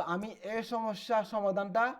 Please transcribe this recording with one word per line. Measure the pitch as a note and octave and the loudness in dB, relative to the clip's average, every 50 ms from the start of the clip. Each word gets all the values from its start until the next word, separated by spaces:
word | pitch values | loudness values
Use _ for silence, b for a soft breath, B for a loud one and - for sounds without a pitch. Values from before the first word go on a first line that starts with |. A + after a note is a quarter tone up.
| - E3 E3+ | -2 -2 -2
আমি | G#3 G#3 A3+ F#3 - F3+ G3+ A3 | -2 -2 -6 -8 -10 -8 -4 -4
এই | A3+ A3+ A3+ | -4 -2 -2
সমস্যার | A#3+ A3+ A3+ A3 G3+ F#3+ - - A3+ A3 G#3 G#3+ A3+ | -2 -2 -2 -2 -4 -4 -2 2 2 2 2 2 -2
সমাধানটা | G#3+ G3+ G3 F#3 G3+ G3+ G3 F3+ A3+ A#3 B3+ - | 0 2 2 2 2 -2 2 2 2 2 2 0